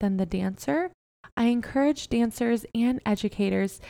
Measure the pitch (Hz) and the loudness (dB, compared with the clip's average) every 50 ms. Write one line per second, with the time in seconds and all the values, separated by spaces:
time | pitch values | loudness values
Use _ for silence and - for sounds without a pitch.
0 | 208 196 190 185 190 170 190 185 190 190 196 - - 277 285 330 359 349 - _ | -2 0 0 0 -2 -2 -2 -2 -2 -4 -6 -4 -4 -2 0 0 -2 -4 -6 _
1 | _ _ _ _ - - _ - 233 240 240 240 - - - 269 277 294 294 - | _ _ _ _ -20 -8 _ 2 2 2 2 2 -2 -2 0 2 2 2 2 0
2 | - - 240 233 233 226 - - 240 233 233 214 - - - 226 233 247 254 - | -2 -2 0 2 2 0 0 0 0 0 0 0 -2 -4 -2 0 2 2 2 0
3 | - 214 208 - - 202 - - 202 190 190 190 196 196 - - - | 0 0 0 2 0 -2 0 0 0 2 2 0 0 -2 -4 -8 -18